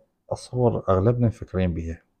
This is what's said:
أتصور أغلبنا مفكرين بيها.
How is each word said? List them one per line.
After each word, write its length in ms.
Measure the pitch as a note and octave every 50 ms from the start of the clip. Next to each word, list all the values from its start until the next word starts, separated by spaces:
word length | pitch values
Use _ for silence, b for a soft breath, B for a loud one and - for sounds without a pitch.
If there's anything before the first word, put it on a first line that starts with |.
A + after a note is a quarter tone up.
| _ _ _ _ _ -
أتصور 600 | - - - - - B2 B2 A#2 A2 - - -
أغلبنا 380 | F#2+ F#2 F#2+ A#2 A#2+ A#2+ A#2+ A2
مفكرين 460 | - - F2+ - - F#2 F#2 F2+ D#2+
بيها. 280 | E2 E2 E2 E2 - _ _ _ _